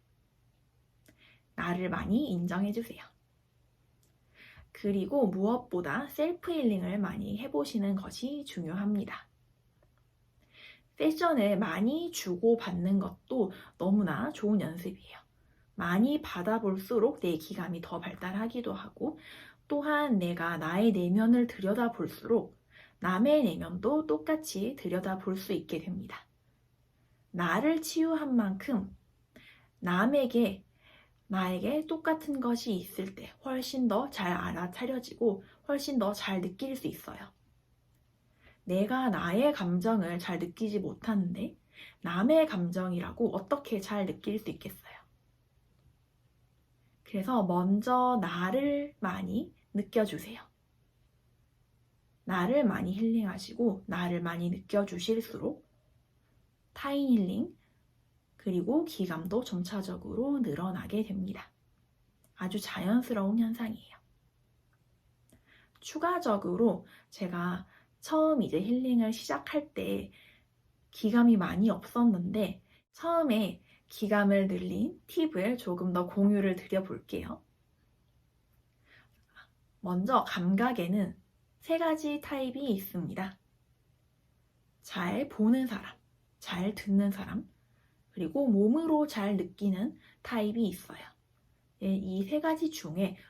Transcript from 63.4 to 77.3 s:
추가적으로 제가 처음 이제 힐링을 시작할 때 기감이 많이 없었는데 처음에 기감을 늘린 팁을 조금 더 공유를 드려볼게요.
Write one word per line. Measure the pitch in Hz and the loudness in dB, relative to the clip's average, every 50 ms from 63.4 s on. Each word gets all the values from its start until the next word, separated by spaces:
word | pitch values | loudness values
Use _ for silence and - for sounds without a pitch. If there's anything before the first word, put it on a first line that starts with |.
| 226 226 226 233 233 220 - - - - - - _ _ _ _ _ _ _ _ _ _ _ _ _ _ _ _ _ _ _ _ _ _ _ _ _ _ _ _ _ _ _ _ _ _ _ _ | 2 0 0 -4 -6 -8 -8 -10 -12 -20 -20 -20 _ _ _ _ _ _ _ _ _ _ _ _ _ _ _ _ _ _ _ _ _ _ _ _ _ _ _ _ _ _ _ _ _ _ _ _
추가적으로 | - - - 311 330 339 349 339 349 254 208 202 - 185 180 185 233 220 175 - - - - - - _ | -16 -10 -8 -2 0 0 0 0 0 0 0 0 0 -2 0 4 4 4 2 0 -6 -14 -20 -20 -20 _
제가 | - - 196 175 175 175 175 175 180 185 - - _ - _ _ _ _ | -12 -8 -8 -6 -4 -4 -4 -4 -4 -6 -8 -14 _ -20 _ _ _ _
처음 | - - 320 311 311 311 311 269 190 | -6 0 2 4 4 4 4 4 2
이제 | 135 - 160 | 2 0 0
힐링을 | 190 220 240 254 262 254 247 233 226 220 226 | 0 2 0 0 2 2 4 4 4 2 0
시작할 | - - - 277 294 - - - 294 294 - - | -4 -4 -6 -6 -6 -4 -2 -2 -2 -2 -4 -8
때 | - 190 185 196 196 196 196 - - - - - _ _ _ _ _ _ _ _ _ _ _ | -6 -4 -2 -2 -4 -4 -8 -14 -20 -20 -20 -20 _ _ _ _ _ _ _ _ _ _ _
기감이 | - - - 214 220 240 240 240 226 196 | -12 -2 0 4 6 8 8 8 8 6
많이 | 180 175 170 180 214 226 | 4 0 2 2 2 2
없었는데 | 180 - - - - 240 240 240 202 175 175 190 202 214 202 175 - - - _ _ _ _ _ _ | 2 0 -4 -6 0 4 4 4 4 4 0 -2 0 0 -2 -2 -4 -8 -16 _ _ _ _ _ _
처음에 | - - 330 339 330 320 285 220 220 208 180 175 - _ _ - _ _ - | -8 -2 0 2 2 4 4 2 2 2 0 -4 -8 _ _ -20 _ _ -18
기감을 | - - 214 202 208 208 202 202 202 196 190 190 | -8 -4 0 2 4 4 6 6 6 4 4 2
늘린 | 185 180 180 180 185 190 226 320 359 - _ | 0 -2 -4 -4 -2 0 -2 -2 -2 -8 _
팁을 | - - 359 320 311 - 185 185 220 247 | -6 0 0 0 2 2 0 0 0 -2
조금 | 240 - - 180 180 180 180 175 | -2 -4 -6 -4 -2 -2 0 0
더 | 180 180 | 0 0
공유를 | 180 - 202 196 202 208 202 196 190 185 | 0 2 4 4 6 6 6 4 2 0
드려볼게요. | 180 - - - 190 190 - - 90 - - - 85 82 - | -2 -4 -2 -2 -2 -2 -2 -8 -12 -10 -8 -8 -8 -6 -8